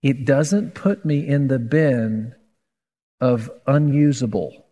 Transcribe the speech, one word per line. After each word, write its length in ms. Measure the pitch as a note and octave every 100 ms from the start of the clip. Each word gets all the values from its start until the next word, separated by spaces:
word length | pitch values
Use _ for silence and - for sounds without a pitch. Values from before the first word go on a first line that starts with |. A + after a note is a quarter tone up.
It 240 | C#3 C3 C3
doesn't 500 | C#3 D3+ G3+ A3+ -
put 280 | G3 G3+
me 240 | D#3+ D3 D3
in 200 | C#3+ C#3
the 100 | C3
bin 760 | A#2 D3+ D#3 B2 A2+ A2 A2+ - _ _ _ _ _ _ _ _
of 300 | B2+ B2 A2 - -
unusable. 1000 | C#3 D3 C#3+ D3 C3 B2 G2+ D#2 - _